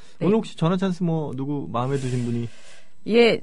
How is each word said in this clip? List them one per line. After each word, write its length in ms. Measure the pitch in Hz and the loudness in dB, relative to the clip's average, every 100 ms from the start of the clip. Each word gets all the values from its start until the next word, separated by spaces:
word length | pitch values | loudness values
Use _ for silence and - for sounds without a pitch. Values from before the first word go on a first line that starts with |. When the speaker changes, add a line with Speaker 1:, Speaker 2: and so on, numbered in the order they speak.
| - - | -12 -2
Speaker 1:
네. 80 | 175 | 2
Speaker 2:
오늘 100 | 220 | 2
혹시 200 | 214 - | 2 0
전화 200 | 160 185 | 2 2
찬스 260 | 190 175 | 0 0
뭐 300 | 175 160 147 | 0 0 -2
누구 340 | 127 135 143 - | -4 -4 -4 -2
마음에 240 | 117 127 139 | -2 0 0
드신 280 | 131 123 | 0 0
분이? 240 | 120 120 117 - - - - - - | 0 -2 -4 -8 -12 -12 -12 -8 2
Speaker 1:
예, 300 | 226 226 175 | 6 6 4